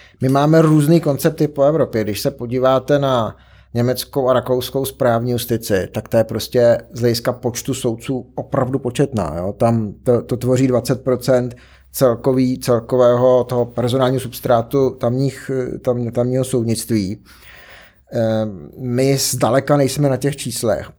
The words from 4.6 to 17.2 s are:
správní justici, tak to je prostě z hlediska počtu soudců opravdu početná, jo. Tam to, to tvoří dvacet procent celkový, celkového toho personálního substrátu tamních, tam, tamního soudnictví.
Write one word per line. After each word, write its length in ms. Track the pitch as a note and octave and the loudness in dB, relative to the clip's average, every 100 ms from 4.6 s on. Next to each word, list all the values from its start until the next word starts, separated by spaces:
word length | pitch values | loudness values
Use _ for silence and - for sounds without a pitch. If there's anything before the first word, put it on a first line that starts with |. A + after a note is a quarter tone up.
| B2 C3+ | -2 -4
správní 480 | B2+ - B2+ A#2 B2 | -4 0 0 2 0
justici, 560 | A#2+ - A2+ - G2 - | -4 -2 -4 -2 -2 -2
tak 160 | A2 - | -8 -2
to 80 | A#2 | 0
je 80 | |
prostě 540 | A2 A2 - B2+ A#2 A#2 - | 0 -4 -2 2 4 2 -2
z 80 | A#2 | -2
hlediska 320 | A#2+ A#2 C3 | 0 0 -2
počtu 420 | A#2+ B2 A#2+ - | -4 -4 -4 -6
soudců 520 | B2 B2+ A2+ - C3 - | -4 -4 -4 -6 -8 -8
opravdu 440 | - - C#3 A#2+ C3+ | -12 -6 -2 -2 -2
početná, 560 | B2 A#2+ C#3 G#2+ D#2+ E2 | -4 -2 -2 -2 -4 -4
jo. 160 | F#2 | -6
Tam 420 | - A#2 A2+ G#2+ - | 0 2 2 -2 -4
to, 180 | - A#2+ | 0 0
to 140 | - A#2 | 0 -4
tvoří 300 | A#2+ B2+ C3+ | 0 2 2
dvacet 380 | B2 A#2+ B2 | 2 0 -2
procent 500 | - A#2+ C#3 B2+ B2 A#2+ - - _ | -2 -2 2 0 0 -8 -20 -20 _
celkový, 680 | - B2+ A2+ C#3 C3 B2+ B2+ | 0 2 2 0 2 0 0
celkového 840 | - A#2 A#2 B2+ A#2+ B2 B2+ B2+ | 0 0 2 4 4 6 4 4
toho 200 | A#2+ B2 | 2 -2
personálního 560 | A#2+ A#2+ A#2+ C3 B2+ C3 | -2 -2 -2 2 2 0
substrátu 720 | A2+ - B2+ A#2 A2+ C#3 C3 | -4 -4 0 2 2 0 0
tamních, 600 | - A#2+ B2 C#3 - - C3 B2 - | 0 -2 0 -2 -4 -6 -6 -6 -4
tam, 280 | C3 A#2+ A#2 | -2 -2 -2
tamního 340 | B2 B2 B2+ | -2 0 0
soudnictví. 760 | B2+ B2+ A2+ A2 - A2+ F#2 G#2+ | 0 -2 0 -2 -2 -2 -2 -6